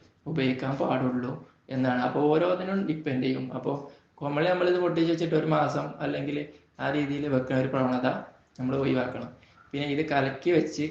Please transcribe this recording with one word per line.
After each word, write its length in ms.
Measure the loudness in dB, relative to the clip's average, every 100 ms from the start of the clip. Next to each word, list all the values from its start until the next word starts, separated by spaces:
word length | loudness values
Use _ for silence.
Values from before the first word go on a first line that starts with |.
| -20 _ -6
ഉപയോഗിക്കാൻ 480 | 0 0 0 -2
പാടുള്ളൂ 760 | -2 0 0 0 -2 -4 -8 -14 _ -8
എന്നാണ്. 320 | -2 0 2
അപ്പോ 180 | 0 2
ഓരോന്നിനും 640 | 4 4 4 0 0 -2 -2
ഡിപ്പെൻഡ് 380 | -2 -2 -2 0
ചെയ്യും. 260 | -2 -4
അപ്പോ 400 | -4 -4 -4 -8 -18 _ _
നമ്മൾ, 260 | -4 0 2
നമ്മളിത് 320 | 2 2 2
പൊട്ടിച്ച് 320 | 2 2 2
വെച്ചിട്ട് 220 | 2 2
ഒരു 120 | 2 4
മാസം 480 | 2 2 0 -4 -6
അല്ലെങ്കിൽ 480 | -4 -4 -4 -4 -6 -12 _ -6
ആ 100 | -2
രീതിയിൽ 380 | 0 0 -2 0
വെക്കുന്ന 320 | 0 2 0
ഒരു 80 | 2
പ്രവണത 400 | 2 2 2 0 -2 -8 -18 _ -8
നമ്മൾ 160 | -2 0
ഒഴിവാക്കണം. 540 | 2 0 -2 -6 -10 -14 -20 -20 -10
പിന്നെ 160 | -6 -2
ഇത് 180 | -2 0
കലക്കി 440 | 2 0 0 2
വെച്ച്, 320 | 4 2 -2 -4